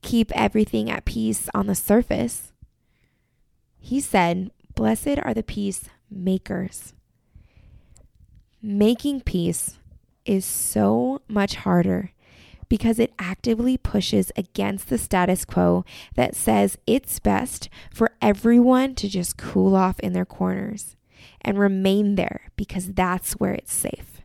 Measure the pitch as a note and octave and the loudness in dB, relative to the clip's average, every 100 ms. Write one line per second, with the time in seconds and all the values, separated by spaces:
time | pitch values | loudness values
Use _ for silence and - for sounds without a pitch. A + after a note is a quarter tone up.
0 | - A#3 A3 - G#3+ G#3+ G#3+ A3+ G#3+ - | 0 0 2 0 0 2 0 0 -4 -4
1 | - A3+ A3 G#3+ - G#3 G3+ F#3+ - G#3 | -4 -2 -2 -2 -4 -4 -2 -4 2 2
2 | A#3+ - A#3 - - _ - _ _ _ | 2 -2 -4 -6 -16 _ -20 _ _ _
3 | _ _ _ _ _ _ _ _ - B3+ | _ _ _ _ _ _ _ _ -6 -4
4 | C#4 G3+ F3 F3 F#3+ _ _ - A3 A3 | 0 2 2 0 -4 _ _ -2 0 0
5 | - C#4+ - A3+ G#3+ - G3+ F#3+ - _ | 0 -2 -2 -4 -4 -4 -4 -6 -12 _
6 | _ F#3+ F3+ F#3+ - F#3+ F#3 - - _ | _ -6 -2 -2 -2 -8 -8 -12 -20 _
7 | _ _ _ - _ _ - - _ - | _ _ _ -20 _ _ -20 -20 _ -20
8 | - _ _ - _ _ G#3+ G3+ G#3 A#3+ | -20 _ _ -20 _ _ -4 4 4 4
9 | C#4+ C#4 - F#3 E3+ E3+ - - - - | 0 -2 -2 0 0 -2 -6 -12 -20 -20
10 | _ _ - G3 F#3+ - - - G3+ A3 | _ _ -2 0 0 -6 -2 2 4 4
11 | B3 C4+ _ G#3 G3 - - F3 F3+ F3+ | 0 -4 _ -2 -2 -2 2 2 2 0
12 | G3 _ _ - - - - A3+ A#3 A3+ | -4 _ _ -20 -20 -20 -2 0 2 2
13 | A3+ - F3+ F#3 - A3+ B3 C4 - G#3+ | 0 -2 -8 -8 -2 0 0 0 -2 -2
14 | F3+ G#3+ F#3+ - F#3 - G3+ G3+ - A#3+ | 0 0 0 -4 -8 -4 -4 -4 -4 -4
15 | - F#3+ F3+ F#3 - - F3+ F3 F3+ - | 0 0 2 0 -2 2 2 2 -2 -12
16 | - - B2 - - G#3+ G3+ - - A3+ | -12 -2 -2 0 0 2 2 -2 0 0
17 | - - - G3 B3+ - - - - - | 0 -4 0 0 -2 -10 -14 -18 -20 -2
18 | A3+ _ G#3+ G3+ A3+ A#3+ A#3+ B3+ C4+ C4 | -2 _ 0 2 6 6 6 6 2 -2
19 | G3+ F#3+ F3 - - G3+ F#3 F#3+ F#3 F#3 | -6 -4 -4 -6 -4 2 4 6 4 0
20 | F#3 F3+ F#3 - F#3 F#3+ G3+ G#3+ - - | -4 -4 -4 -4 -2 -2 -6 -10 -14 -20
21 | _ _ - _ - G3+ G3+ F#3+ F#3+ G3 | _ _ -20 _ -4 2 2 4 2 4
22 | G#3 G3 - - - - G#3 - F#3 F#3+ | 2 2 -2 -6 -14 -10 -6 -6 -6 -2
23 | F#3 F3+ - - G3 G3+ - - - - | 0 0 -4 -4 -2 -4 -6 -6 -6 -8
24 | - - | -14 -20